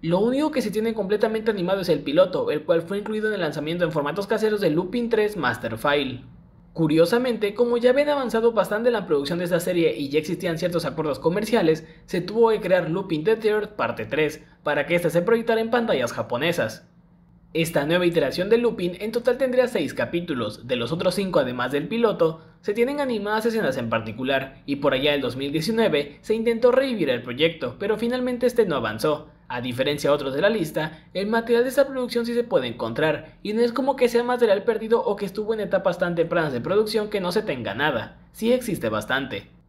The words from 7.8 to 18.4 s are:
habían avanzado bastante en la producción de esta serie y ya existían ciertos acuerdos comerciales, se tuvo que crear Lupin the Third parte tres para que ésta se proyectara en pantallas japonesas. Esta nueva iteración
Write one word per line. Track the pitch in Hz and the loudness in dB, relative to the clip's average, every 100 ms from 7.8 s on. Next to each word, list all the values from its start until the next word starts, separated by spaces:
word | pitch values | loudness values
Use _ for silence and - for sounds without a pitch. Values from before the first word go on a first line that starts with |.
| 240 | 4
habían | 254 294 | 4 2
avanzado | 285 254 226 233 | 2 0 2 2
bastante | 226 180 208 240 | 2 0 2 2
en | |
la | 233 170 | 0 2
producción | 147 143 175 | 0 0 -2
de | 180 | 0
esta | 175 | 0
serie | 175 180 160 131 | 0 2 2 0
y | 139 | -2
ya | 147 | -2
existían | 156 180 180 160 | -2 -4 -4 -2
ciertos | 175 175 151 | -2 -2 -4
acuerdos | 127 156 - | -4 -4 0
comerciales, | 165 185 208 233 170 156 - - - | 0 0 0 2 2 0 -2 -20 -6
se | 180 | -6
tuvo | 170 214 226 | -4 4 4
que | 214 | 4
crear | 180 180 160 | 2 2 2
Lupin | 170 190 156 | -4 -2 -2
the | 160 220 | 0 2
Third | 220 214 - | 2 0 -2
parte | - 117 117 110 | -4 -4 -4 -4
tres | 147 151 - - _ | 0 0 -2 -18 _
para | - 147 143 | -2 0 2
que | |
ésta | 170 175 | 2 2
se | 165 | 2
proyectara | 185 233 226 226 | 2 0 2 0
en | 226 | 2
pantallas | 247 226 156 123 | 0 2 0 -2
japonesas. | - 110 120 156 170 113 - - _ _ _ _ - _ 160 | -4 -4 -2 0 0 -2 -4 -18 _ _ _ _ -20 _ -2
Esta | 160 156 143 | 0 0 2
nueva | 175 180 | 2 4
iteración | 165 143 - | 2 0 -2